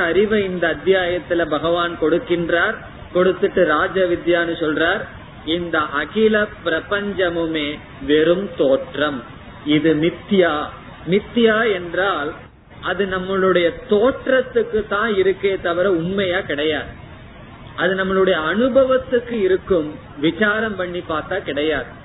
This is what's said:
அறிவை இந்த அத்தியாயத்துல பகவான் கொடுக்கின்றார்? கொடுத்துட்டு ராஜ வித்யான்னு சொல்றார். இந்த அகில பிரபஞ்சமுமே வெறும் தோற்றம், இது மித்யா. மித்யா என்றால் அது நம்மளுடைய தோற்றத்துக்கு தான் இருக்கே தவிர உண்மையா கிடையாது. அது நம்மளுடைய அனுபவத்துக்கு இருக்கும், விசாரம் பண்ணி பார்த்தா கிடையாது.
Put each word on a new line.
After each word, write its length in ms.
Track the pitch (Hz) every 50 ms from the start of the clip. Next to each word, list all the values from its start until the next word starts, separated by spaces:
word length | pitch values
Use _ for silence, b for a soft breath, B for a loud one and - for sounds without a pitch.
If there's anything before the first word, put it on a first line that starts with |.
| 180
அறிவை 380 | 165 165 185 214 202 220 208
இந்த 240 | 196 190 185 180 170
அத்தியாயத்துல 760 | 165 156 151 147 175 190 190 180 175 180 180 151 - 175 170 165
பகவான் 480 | 151 151 143 147 165 170 175 170 170 170
கொடுக்கின்றார்? 840 | - 156 147 165 175 - - 175 175 170 160 170 170 185 208 - - - - - - - -
கொடுத்துட்டு 540 | - 175 185 185 175 - 202 185 - 190 180
ராஜ 380 | 156 151 151 180 190 - 190 185
வித்யான்னு 500 | 175 175 160 151 165 175 170 170 165 170
சொல்றார். 440 | 165 165 151 151 151 160 170 190 214 180 - - - - - - - -
இந்த 300 | 151 160 175 175 170 165 160 151 151 143
அகில 400 | 147 151 151 - 214 220 220 214 208 202 208 -
பிரபஞ்சமுமே 1080 | - - 170 160 160 151 - 202 202 202 202 190 170 190 175 175 165 165 160 160 156 147 147 151 - - - - - 139
வெறும் 440 | 139 147 156 160 165 175 185 202 196 -
தோற்றம், 680 | - 160 131 135 131 - - - 139 147 151 143 123 113 - - - - - - - -
இது 240 | 147 151 156 151 165 156
மித்யா. 580 | 151 160 175 175 - - - 208 190 175 170 151 151 143 - - - - - - - -
மித்யா 540 | 160 180 208 214 - - 240 226 220 214 220 233 226
என்றால் 600 | 196 180 175 175 165 175 190 202 185 151 143 151 165 - - - - - - - - -
அது 220 | - 160 185 180 202
நம்மளுடைய 600 | 190 190 185 185 190 196 190 185 190 180 180 175 165 160 - -
தோற்றத்துக்கு 920 | - 208 202 226 262 269 - - - 262 254 - - - 240 214 - 214 214 208
தான் 260 | - 202 202 220 233 208
இருக்கே 400 | 190 185 190 185 190 - 202 190 185
தவிர 280 | - 175 170 180 180 202
உண்மையா 480 | 185 160 165 175 196 202 196 180 175 190
கிடையாது. 500 | - - 151 143 151 156 151 139 120 - - - - - - - - - - - - - - - - - -
அது 160 | - 160 180 190
நம்மளுடைய 440 | 190 190 190 190 190 190 185 185 156 156
அனுபவத்துக்கு 920 | 160 180 214 247 269 233 269 269 254 262 254 262 - 254 247 240 240 240 226
இருக்கும், 500 | 196 180 190 180 - - 190 165 151 151 - - - - - 147
விசாரம் 580 | 139 165 165 - 214 208 208 220 226 220 202
பண்ணி 240 | 185 180 180 175 180 170
பார்த்தா 340 | - 160 151 147 - 185 202
கிடையாது. 500 | 208 - 139 143 151 156 151 135 123 - - -